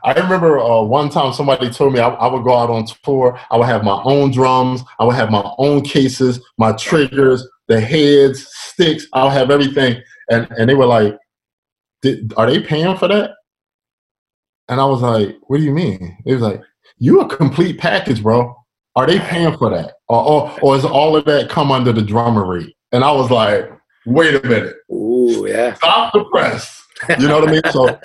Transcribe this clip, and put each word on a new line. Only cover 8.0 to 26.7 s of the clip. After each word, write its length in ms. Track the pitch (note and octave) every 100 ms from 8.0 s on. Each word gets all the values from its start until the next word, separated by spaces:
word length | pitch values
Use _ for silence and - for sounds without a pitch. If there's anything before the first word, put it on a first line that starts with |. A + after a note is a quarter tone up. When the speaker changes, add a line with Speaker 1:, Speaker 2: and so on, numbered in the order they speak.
| C#3+ C#3+ C3+ B2+ -
Speaker 1:
sticks. 540 | - - - D#3+ D3 -
I'll 160 | C3 C3+
have 220 | C#3 B2+
everything. 500 | C#3+ C3+ C#3 C3 A#2 - - -
And, 160 | A#2 - A2+
and 120 | A2+
they 40 | C#3
were 100 | B2
like, 280 | A#2 G#2 - _ _ _ _ _ _ _ _
"Did, 320 | C3+ G#2+ G#2+ G#2+
are 100 | A#2
they 100 | D#3
paying 360 | - D#3 F3+ F#3
for 100 | F3+
that?" 240 | G#3 - - _ _ _ _ _ _ _ _ _ _ _ _ -
And 120 | B2+
I 60 | C#3
was 160 | B2+
like, 360 | B2 A2+ G2 - -
"What 100 | C#3+
do 60 |
you 80 | D3+
mean?" 460 | D3+ D3+ F#2 F2 - -
It 80 |
was 80 | C3
like, 200 | A2 F#2 - _ _ -
"You 220 | B2+ G4
a 60 | - -
complete 420 | C#3 - F#3 D#3+
package, 420 | E3+ G2 - A2
bro. 320 | G#2+ A#2+ B2 - _ _ _ B2+
Are 100 | C3+
they 120 | F#3+
paying 360 | - E3+ D#3+ D#3
for 120 | A2+
that? 240 | F2 D#2 - -
Or, 120 | A#2+
or, 320 | D3+ D3+ - -
or 140 | C#3 C3+
is 60 | B2+
all 300 | C3+ D#3 D#3
of 100 | D3+
that 240 | C#3+ -
come 220 | E3 C#3
under 200 | C3 B2
the 100 | A2+
drummer 440 | G#2 A2+ A#2+ G#2+ F#2
rate?" 280 | F2 E2 _ -
And 120 | B2
I 80 | C#3
was 180 | C#3 A#2
like, 400 | A#2+ G#2 G2+ - - _ _ A2+
"Wait 380 | C#3+ D#3+ C#3
a 40 | B2
minute. 280 | G#2+ - - -
Speaker 2:
Ooh, 540 | - G#2+ B2 A#2+ A2 G2+
yeah. 260 | G#2 A#2+ -
Speaker 1:
Stop 380 | E3 A3+ A3+
the 100 | G#3 -
press." 500 | F3 - A#2+ -